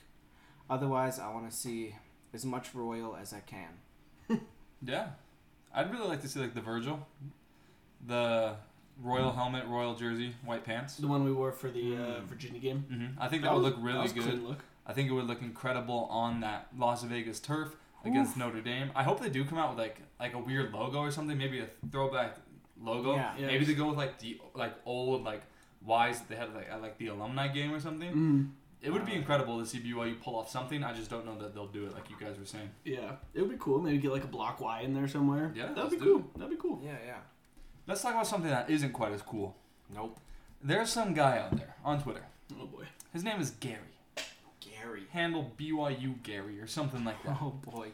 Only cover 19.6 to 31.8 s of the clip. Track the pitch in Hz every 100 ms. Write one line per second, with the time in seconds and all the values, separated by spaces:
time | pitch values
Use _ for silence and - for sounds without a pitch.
19.6 | 151 117 113 - - - 123 120 120 135
20.6 | 117 104 139 143 147 151 151 139 135 127
21.6 | 110 - - 139 135 127 113 - - -
22.6 | - - 113 120 127 143 117 107 135 135
23.6 | 147 147 151 143 135 - 113 117 - 127
24.6 | 117 - 120 123 127 131 110 107 - -
25.6 | - - 107 113 120 120 - 110 113 110
26.6 | - 110 110 - 113 101 107 131 139 143
27.6 | 147 151 156 156 175 151 160 139 139 -
28.6 | - - 135 196 - 180 143 143 117 117
29.6 | 113 123 120 120 117 113 - 113 113 131
30.6 | 135 147 120 113 107 117 113 107 104 104
31.6 | 98 101